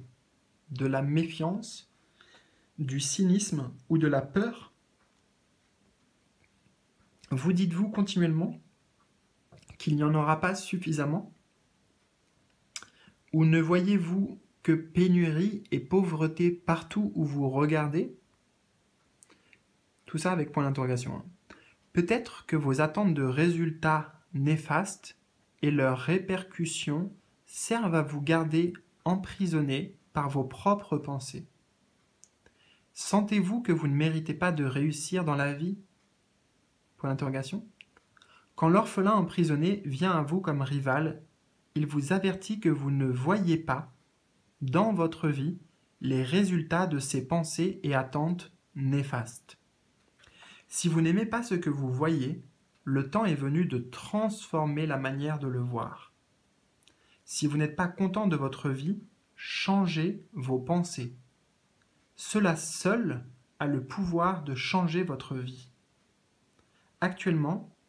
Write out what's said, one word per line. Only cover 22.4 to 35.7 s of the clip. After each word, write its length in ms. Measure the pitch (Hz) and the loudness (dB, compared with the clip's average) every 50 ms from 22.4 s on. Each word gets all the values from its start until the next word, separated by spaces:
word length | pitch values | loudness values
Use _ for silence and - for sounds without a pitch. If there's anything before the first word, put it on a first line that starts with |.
| - | -6
que 100 | - 165 | -2 0
vos 240 | 151 143 135 131 143 | 0 2 2 2 2
attentes 340 | 151 156 - 208 208 185 156 | 2 2 2 2 2 2 2
de 100 | 143 135 | 2 0
résultats 1000 | 127 127 147 165 175 170 165 170 160 160 - 160 156 156 151 - - - - _ _ - | 0 2 2 2 2 2 2 0 -2 -2 0 2 2 2 2 -2 -6 -14 -20 _ _ -4
néfastes 840 | 139 139 151 156 156 - - 143 165 202 - - - - - - _ _ _ _ _ _ _ _ - | 0 2 2 2 0 0 0 0 0 0 -2 -8 -14 -16 -20 -20 _ _ _ _ _ _ _ _ -2
et 80 | 147 147 | 0 2
leurs 280 | 147 143 135 131 131 | 2 4 4 2 2
répercussions 1120 | 123 - 151 175 190 185 190 185 180 185 - - - 170 156 - - - 151 147 160 185 202 - - _ _ _ _ _ | 0 0 0 0 0 0 -2 -4 -4 -4 -6 -6 -6 -4 -4 -4 -6 -4 -2 -2 -2 -4 -6 -8 -14 _ _ _ _ _
servent 500 | - - - - - 226 233 226 180 165 | -16 -12 -8 -4 -2 -2 0 0 2 2
à 80 | 160 147 | 2 0
vous 180 | 139 151 143 | 0 -2 -4
garder 500 | 143 156 160 165 160 156 156 165 175 175 - - - _ _ _ - | 0 2 2 2 2 2 2 2 2 0 -2 -6 -18 _ _ _ -2
emprisonné 920 | 165 185 196 185 - - - 190 170 160 156 147 139 135 143 - - - - _ _ - | -2 -2 -2 -2 -6 -4 -2 -2 0 2 2 2 0 0 -2 -4 -6 -12 -20 _ _ -4
par 160 | 151 143 139 | -4 -2 -2
vos 160 | 139 139 127 | 0 -2 -2
propres 520 | 127 - - - 202 208 202 - - 156 | -4 -4 -2 0 0 0 0 -2 -4 -4
pensées. 480 | 143 - 143 139 135 - - - - - - _ _ _ _ _ _ _ _ _ _ _ _ _ _ _ - _ _ _ _ _ _ _ _ _ _ _ _ - | -4 -4 -6 -8 -8 -10 -10 -14 -14 -16 -18 _ _ _ _ _ _ _ _ _ _ _ _ _ _ _ -20 _ _ _ _ _ _ _ _ _ _ _ _ -14
Sentez-vous 680 | - - - 190 208 208 - 208 202 175 185 226 240 | -10 -4 0 2 2 2 2 2 2 2 2 0 -2
que 120 | 240 185 165 | 0 2 2
vous 160 | 156 151 143 | 2 2 2
ne 60 | 139 | 2
méritez 380 | 147 156 160 160 160 156 - 151 | 2 2 2 0 0 -2 -4 -2
pas 200 | 151 180 180 170 | 0 0 0 2
de 100 | 147 143 | 0 0
réussir 600 | 131 127 139 143 156 147 - - - 185 185 170 | 0 0 0 0 0 -2 -2 -4 -4 -2 -2 0
dans 100 | 151 143 | 0 0
la 180 | 143 139 143 143 | 0 0 -2 -2
vie ? 240 | 143 165 185 | -2 -4 -4